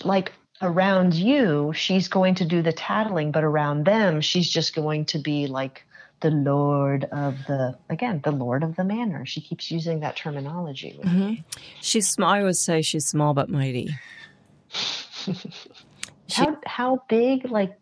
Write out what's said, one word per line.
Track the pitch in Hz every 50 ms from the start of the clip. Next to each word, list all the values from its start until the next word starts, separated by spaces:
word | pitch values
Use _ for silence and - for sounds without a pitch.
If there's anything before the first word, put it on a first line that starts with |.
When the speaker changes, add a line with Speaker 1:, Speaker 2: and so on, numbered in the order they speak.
| -
Speaker 1:
like, | 185 196 196 185 - - _ _ _ _ _
around | 196 180 165 180 185 196 196 185 180 180 165
you, | 165 185 233 285 294 247 180 147 147 147 151 156
she's | - - - 185 190 180
going | - - 190 185 185 185
to | 185 185
do | 160 175 170
the | 160 165
tattling, | 160 - - - 202 208 220 220 196 165 151 151
but | 143 160
around | 156 156 151 156 147 147 147 147 151
them, | 190 208 220 214 185 160 151
she's | 151 - - 180 170 -
just | - 165 156 - -
going | 160 151 151 151 151 151
to | - - 156
be, | 135 151 147 147 143 135
like, | 131 135 135 131 - - - _ _ - - - _ _
the | - 160
lord | 156 147 139 139 139 143 143 143 143 143 139 139 139 139 135 -
of | - 147 143 139 135 135 135 -
the, | 139 135 131 127 127 - _ -
again, | 170 160 247 233 196 143
the | - 156
lord | 147 135 123 120 123 139
of | 165 160 160
the | - 185
manor. | 190 208 226 240 214 156 - 127
She | - - 160
keeps | 156 - 170 - - -
using | 165 165 160 170 165 156
that | 151 143 -
terminology | - - 165 147 139 139 143 160 180 175 156 135 135 147 - -
with | - - 180
Speaker 2:
Mm-hmm. | 175 190
Speaker 1:
me. | 196 202 226 233 165 - - - - - - -
Speaker 2:
She's | - - - 226 196 -
sm-, | - -
I | 190 165 196 202
always | 202 190 175 -
say | - - 170 160
she's | 156 - - 156 147 -
small | - 151 151 147 143
but | 143 143 -
mighty. | - 143 135 135 123 123 - - 151 131 - - - - - - - _ _ _ _ _ _ _
Speaker 1:
<laughs> | - - - - - - - - - - - - 180 - - - - - - - - - - _ _ _ - - - _ _ -
Speaker 2:
She | - 226 262
Speaker 1:
How, | 302 311 - -
how | - - - 247 254 262 254 - -
big? | 220 226 240 254 269 262 262 254
Like, | 233 214 196 185 190 -